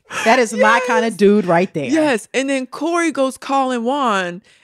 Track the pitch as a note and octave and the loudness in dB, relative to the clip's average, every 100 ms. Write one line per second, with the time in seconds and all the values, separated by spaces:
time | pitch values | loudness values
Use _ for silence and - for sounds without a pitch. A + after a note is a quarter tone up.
0 | - - A3 B3+ A3 G#3 G#3+ B3 B3 A3+ | -14 -2 2 2 2 2 2 2 0 0
1 | A3+ F3+ G3+ G#3 F3+ E3+ F#3+ D#3 C#3+ D#4 | -2 2 4 4 2 0 0 -4 -2 0
2 | D4+ A3+ - B3 C4+ C4+ B3+ - D#4+ E4+ | 0 -2 -4 -4 -2 -4 -6 -6 -2 -2
3 | E4 C4+ C4 - - C4+ C4 B3 A3+ C#4+ | -2 0 -2 -4 -4 -2 0 -2 -2 -2
4 | B3 G3 F3 F3 - _ | 0 -2 -4 -10 -16 _